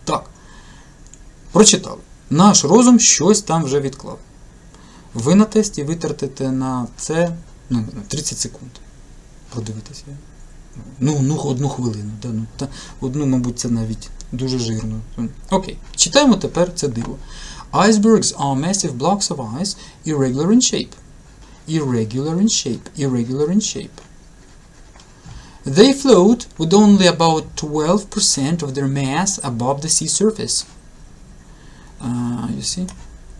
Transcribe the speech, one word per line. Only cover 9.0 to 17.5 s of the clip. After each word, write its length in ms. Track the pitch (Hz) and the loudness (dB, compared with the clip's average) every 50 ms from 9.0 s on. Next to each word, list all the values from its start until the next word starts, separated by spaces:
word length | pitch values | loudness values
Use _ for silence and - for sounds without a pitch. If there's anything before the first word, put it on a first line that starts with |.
| - - - - - - - - - - - | -20 -20 -20 -20 -20 -20 -20 -20 -20 -14 -12
Продивитися. 500 | 123 110 107 107 110 - - 139 - - 143 139 139 - - - - - - - - - - - 120 - - - - | -12 -10 -10 -12 -14 -14 -16 -18 -20 -18 -18 -18 -20 -20 -20 -20 -20 -20 -20 -20 -20 -20 -20 -20 -20 -20 -18 -8 -2
Ну, 200 | 127 147 151 139 | -2 0 0 2
ну, 140 | 131 135 156 | 0 0 0
одну 340 | - - 143 131 123 143 135 | -2 -2 -4 -4 -2 -4 -4
хвилину. 420 | - - 127 120 107 104 104 104 107 107 | -4 -4 -6 -6 -6 -6 -10 -10 -12 -10
Да, 60 | - 123 | -10 -8
ну, 180 | 110 110 113 110 - - | -6 -6 -8 -8 -8 -10
та, 100 | 143 139 - - - - - - | -10 -10 -10 -14 -18 -18 -14 -8
одну, 240 | 131 131 127 151 147 | -8 -6 -4 -2 -2
мабуть, 340 | 135 131 127 123 123 117 - | 0 0 0 -2 -2 -6 -6
це 100 | - 123 | -4 -4
навіть 400 | 117 113 113 110 110 - - - - - - - | -2 -2 -2 -4 -6 -10 -10 -16 -18 -18 -16 -12
дуже 280 | - 120 131 131 127 127 | -8 -6 -4 -4 -4 -4
жирно. 400 | 120 113 110 110 110 110 110 110 110 - - - 117 113 - - - - | -4 -4 -4 -6 -6 -6 -8 -8 -10 -12 -10 -8 -8 -8 -8 -12 -8 -2
Окей. 280 | 196 - - - - - - - - | -2 -2 -2 -4 -12 -14 -16 -12 -4
Читаємо 400 | - - 170 - 277 294 269 208 | -4 -2 2 4 4 6 6 4
тепер 360 | - - - - 160 175 175 - | 4 2 -4 0 0 -2 -2 -2
це 120 | - 147 139 | -4 -4 -4
диво. 300 | 113 113 117 - - - - - - - - - | -4 -4 -8 -8 -10 -12 -14 -16 -16 -16 -16 -16